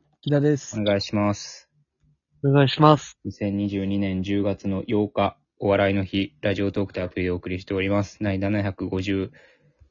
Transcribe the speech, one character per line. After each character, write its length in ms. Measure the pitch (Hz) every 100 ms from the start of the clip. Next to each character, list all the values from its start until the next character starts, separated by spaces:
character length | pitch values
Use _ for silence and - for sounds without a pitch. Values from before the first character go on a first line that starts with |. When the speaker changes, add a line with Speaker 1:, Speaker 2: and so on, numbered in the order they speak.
| _ _
Speaker 1:
木 100 | 143
田 100 | 143
で 160 | 147 143
す。 220 | - 107
Speaker 2:
お 40 |
願 140 | 104 101
い 20 |
し 160 | - 104
ま 180 | 104
す。 340 | 101 - - _ _ _ _ _ _ _ -
Speaker 1:
お 80 | 139
願 140 | 143 131
い 20 |
し 120 | -
ま 160 | 151 147
す。 220 | - -
Speaker 2:
二 80 | 101
千 240 | - 101 101
二 120 | 101
十 160 | 98
二 140 | 98 101
年 240 | 98 92
十 220 | 92 101
月 240 | 101 95 98
の 160 | 95 -
八 200 | 104 104
日、 280 | - 101 - _ -
お 80 | 104
笑 240 | 98 98
い 40 |
の 100 | 98
日、 320 | 95 98 - _
ラ 140 | 104
ジ 80 | 98
オ 80 | 98
ト 140 | 104
ー 20 | 95
ク 60 |
と 80 | -
い 20 |
う 40 | 90
ア 20 |
プ 80 | 92
リ 80 |
で 60 | 90
お 20 |
送 140 | 90 87
り 120 | 92
し 40 |
て 100 | -
お 60 | 95
り 80 | 98
ま 160 | 101
す。 140 | 98 -
第 180 | 104 92
七 240 | 98 104
百 260 | 101 - 92
五 120 | 95
十、 320 | 98 95 92 - - _ _ _ -